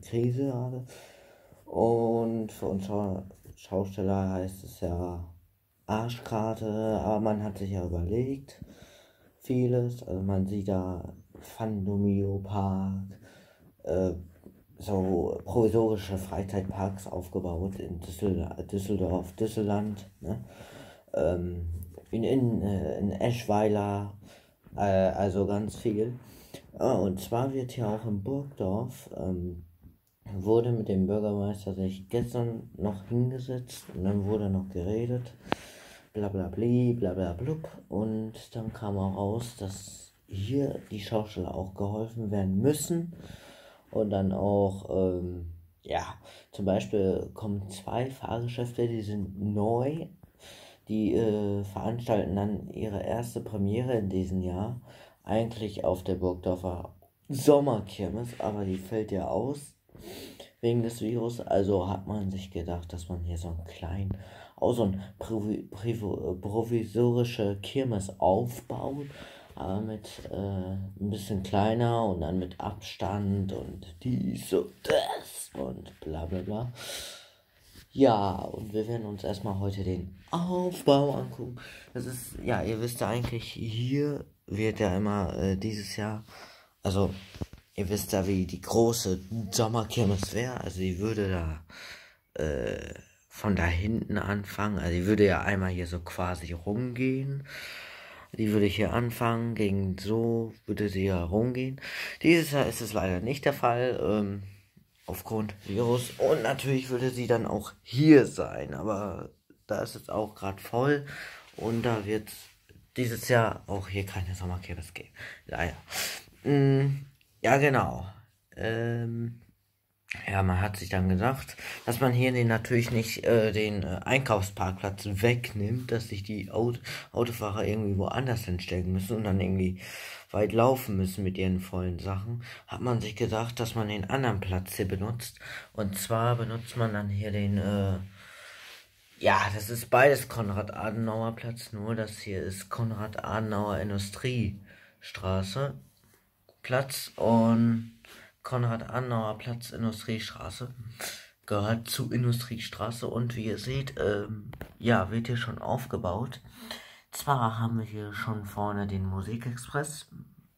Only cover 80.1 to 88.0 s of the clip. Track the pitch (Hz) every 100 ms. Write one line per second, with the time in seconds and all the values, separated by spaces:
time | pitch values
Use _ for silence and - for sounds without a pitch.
80.1 | - - 170 175 180 180 180 - 139 143
81.1 | 135 127 123 123 123 - - - 127 120
82.1 | 123 - - - 107 85 110 120 120 107
83.1 | 120 120 117 - - 117 110 123 139 147
84.1 | 143 - _ - 101 110 107 104 90 104
85.1 | 104 90 50 95 95 110 104 98 - 107
86.1 | 107 - - - - - _ 98 95 95
87.1 | - - - - - _ - 95 104